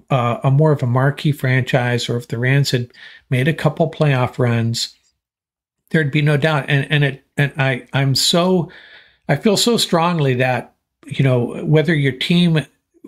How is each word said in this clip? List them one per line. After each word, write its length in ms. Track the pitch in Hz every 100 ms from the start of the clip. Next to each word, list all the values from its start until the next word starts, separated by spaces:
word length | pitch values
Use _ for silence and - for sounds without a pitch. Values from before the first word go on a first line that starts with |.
| -
uh, 300 | 135 120 117
a 80 | 139
more 220 | 139 156
of 100 | 143
a 60 | 123
marquee 440 | 123 139 143 151
franchise, 760 | 143 131 127 123 131 120 120 -
or 80 | 120
if 120 | -
the 100 | 113
Rams 340 | 127 139 135
had 180 | 127 120 - - - _
made 160 | 127 139
a 60 |
couple 360 | 156 156 - 160
playoff 480 | - 151 131 123 -
runs, 560 | 123 117 113 120 - - _ _ _ _ _ _ _ _ _
there'd 200 | 165 147
be 100 | 151
no 160 | 147 147
doubt. 280 | 160 147 127
And, 200 | 143 -
and 140 | 147
it, 200 | 143 135 _ -
and 160 | 139 -
I, 300 | 135 127 -
I'm 240 | 143 139 131
so, 560 | - 175 185 185 175 - - - _ _ -
I 100 | 139
feel 200 | 220 196
so 220 | 233 233
strongly 560 | - 170 170 170 139
that, 400 | 127 127 120 - _ _ _ -
you 180 | -
know, 400 | 135 127 117 -
whether 300 | 165 151 151
your 180 | 156 139
team 540 | 127 - 175 175 156 147 _ _ _